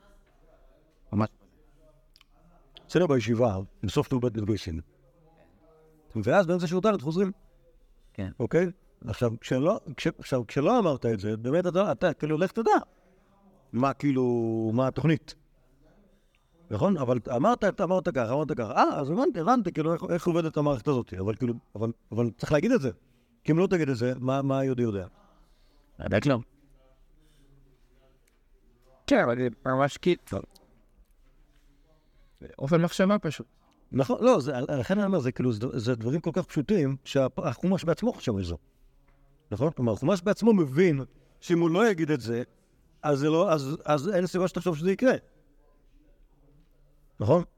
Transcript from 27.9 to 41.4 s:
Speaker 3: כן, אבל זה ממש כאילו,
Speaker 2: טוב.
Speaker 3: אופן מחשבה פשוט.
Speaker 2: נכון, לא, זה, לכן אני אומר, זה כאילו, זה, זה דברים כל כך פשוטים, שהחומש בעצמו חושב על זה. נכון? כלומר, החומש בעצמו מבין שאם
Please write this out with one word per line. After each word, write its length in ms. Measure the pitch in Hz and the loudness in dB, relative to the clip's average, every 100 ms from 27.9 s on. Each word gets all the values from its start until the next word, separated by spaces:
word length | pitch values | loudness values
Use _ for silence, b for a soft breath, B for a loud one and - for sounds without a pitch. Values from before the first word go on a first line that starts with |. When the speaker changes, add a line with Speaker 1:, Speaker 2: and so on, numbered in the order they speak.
| _ _ _ _ _ _ _ _ _ _ _ - | _ _ _ _ _ _ _ _ _ _ _ 0
Speaker 3:
כן, 160 | 277 | 2
אבל 120 | 147 123 | 4 2
זה 100 | 127 113 131 | -2 -4 -4
ממש 320 | 131 139 - | 0 0 0
כאילו, 240 | 180 170 - | -2 -2 -4
Speaker 2:
טוב. 120 | 95 - - _ _ _ _ _ _ _ _ _ _ _ _ _ _ _ _ _ - - - | -10 -10 -20 _ _ _ _ _ _ _ _ _ _ _ _ _ _ _ _ _ -20 -20 -8
Speaker 3:
אופן 220 | 139 170 | 0 2
מחשבה 380 | 170 - 190 208 | 2 2 2 2
פשוט. 280 | 160 - 117 _ _ _ - | -2 -8 -12 _ _ _ -4
Speaker 2:
נכון, 260 | 123 135 247 | 0 0 2
לא, 160 | 240 220 | 4 4
זה, 120 | 127 127 | 2 -4
לכן 380 | 143 147 117 202 | -4 -4 -2 0
אני 80 | 196 | 0
אומר, 140 | 190 | 0
זה 120 | 127 | 0
כאילו, 200 | - 127 | 0 -2
זה, 280 | 107 127 139 | -2 -4 -4
זה 160 | 110 123 | -2 -2
דברים 260 | 110 160 | -2 -4
כל 100 | 170 | -2
כך 120 | 170 170 | -4 -4
פשוטים, 500 | - 139 208 139 135 | -4 0 2 0 -2
שהחומש 800 | - 135 127 - 156 120 175 185 | -2 0 0 0 -6 -2 0 0
בעצמו 300 | 160 156 117 | 0 -2 -2
חושב 220 | - - 98 | -4 -4 -2
על 60 | |
זה. 120 | 87 85 _ _ _ _ _ _ _ _ - | -2 -6 _ _ _ _ _ _ _ _ -8
נכון? 200 | 107 147 | -2 -2
כלומר, 220 | 143 120 | 0 -2
החומש 280 | 98 143 196 | 0 0 0
בעצמו 320 | 180 190 220 | 0 2 4
מבין 480 | 208 147 131 185 139 127 - _ | 4 4 4 4 2 -4 -16 _
שאם 200 | _ | _